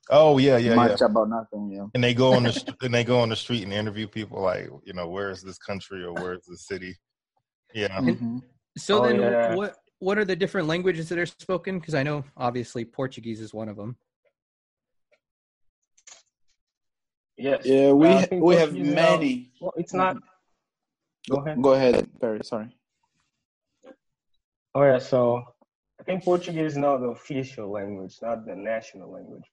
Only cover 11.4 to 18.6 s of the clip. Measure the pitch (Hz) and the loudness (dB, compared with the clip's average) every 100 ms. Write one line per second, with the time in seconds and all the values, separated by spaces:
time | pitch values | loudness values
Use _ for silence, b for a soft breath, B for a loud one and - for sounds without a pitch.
11.4 | - 180 190 185 160 151 143 147 135 - | -6 -6 -4 -8 -4 -2 -2 -4 -8 -6
12.4 | 127 123 117 120 113 - 131 117 113 110 | -4 -4 -8 -10 -10 -8 -10 -10 -12 -12
13.4 | 110 107 110 104 107 123 _ _ _ _ | -12 -12 -10 -10 -14 -14 _ _ _ _
14.4 | _ _ _ _ _ _ _ _ _ _ | _ _ _ _ _ _ _ _ _ _
15.4 | _ _ _ _ _ _ - - _ _ | _ _ _ _ _ _ -20 -20 _ _
16.4 | _ _ _ _ _ _ _ _ _ - | _ _ _ _ _ _ _ _ _ -8
17.4 | 131 135 127 135 139 143 165 190 185 185 | -2 0 2 4 6 8 8 6 2 2
18.4 | 165 170 | 4 6